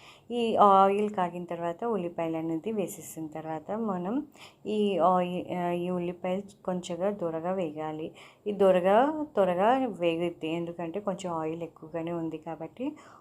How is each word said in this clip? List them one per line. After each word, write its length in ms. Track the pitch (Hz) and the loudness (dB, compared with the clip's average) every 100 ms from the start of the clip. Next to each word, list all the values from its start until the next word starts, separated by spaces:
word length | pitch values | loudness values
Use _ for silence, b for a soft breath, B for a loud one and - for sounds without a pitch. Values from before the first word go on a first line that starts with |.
| B B B | B B B
ఈ 240 | 240 226 - | -2 0 6
ఆయిల్ 540 | 202 196 196 202 208 | 8 10 8 4 0
కాగిన 340 | 208 180 175 | 0 -2 -2
తర్వాత 400 | 175 170 170 170 | -8 -4 -4 -4
ఉల్లిపాయలు 540 | 233 208 170 170 165 160 | -2 -2 -4 -4 -4 -2
అనేది 340 | 165 160 202 | -4 -4 -4
వేసేసిన 560 | 214 170 - 151 165 156 | -4 -4 -6 -14 -12 -10
తర్వాత 440 | 160 156 156 151 | -10 -8 -8 -6
మనం 560 | 208 226 180 180 262 302 B B B - | -4 -2 -2 -2 -4 -6 B B B -6
ఈ 320 | 214 208 180 | 0 0 4
ఆయి-, 560 | 170 180 180 180 - | 4 4 2 -4 -4
ఆ, 180 | 180 175 | -4 -2
ఈ 180 | 175 175 | -2 -2
ఉల్లిపాయలు 760 | 180 175 175 185 190 202 - | -4 -4 -6 -4 -6 -6 -10
కొంచెంగా 460 | - 185 180 170 196 | -6 -6 -6 -4 -4
దూరగా 420 | 202 170 160 170 | -2 -4 -4 -4
వేగాలి. 600 | 190 165 151 156 156 160 B B B 208 | -4 -4 -6 -8 -6 -10 B B B -6
ఈ 40 | |
దూరగా 760 | 196 196 185 180 208 285 311 302 | 4 6 6 6 6 4 0 -4
త్వరగా 440 | - 185 175 208 262 | 2 2 4 4 4
వేగుద్ది, 680 | 254 175 175 165 175 170 160 | 2 0 0 2 -2 -4 -4
ఎందుకంటే 520 | 170 170 170 170 190 | -4 -4 -6 -6 -4
కొంచెం 340 | 208 185 180 | -4 -4 -4
ఆయిల్ 300 | 165 160 165 | -4 -4 -6
ఎక్కువగానే 480 | 165 - 160 165 165 | -10 -12 -10 -6 -4
ఉంది 260 | 170 160 156 | -4 -6 -8
కాబట్టి 580 | 165 156 160 - 269 302 B B | -10 -10 -12 -8 -8 -8 B B